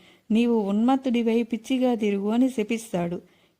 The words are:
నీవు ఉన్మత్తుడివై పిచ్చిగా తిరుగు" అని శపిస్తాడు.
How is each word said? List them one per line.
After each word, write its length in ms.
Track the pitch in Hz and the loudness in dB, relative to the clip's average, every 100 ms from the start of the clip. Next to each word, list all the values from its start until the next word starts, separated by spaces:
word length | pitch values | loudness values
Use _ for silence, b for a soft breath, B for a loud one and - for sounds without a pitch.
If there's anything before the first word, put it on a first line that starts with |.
| b b - | b b -2
నీవు 300 | 220 240 226 | 2 2 2
ఉన్మత్తుడివై 800 | 196 202 240 269 269 233 233 226 | 0 0 2 2 0 0 0 0
పిచ్చిగా 520 | 233 220 - 262 254 | 0 -4 -4 0 0
తిరుగు" 360 | 240 214 202 202 | 0 0 0 0
అని 180 | 233 262 | 2 0
శపిస్తాడు. 720 | 247 214 226 - 180 175 175 b b b b | 0 -4 -4 -4 -4 -4 -6 b b b b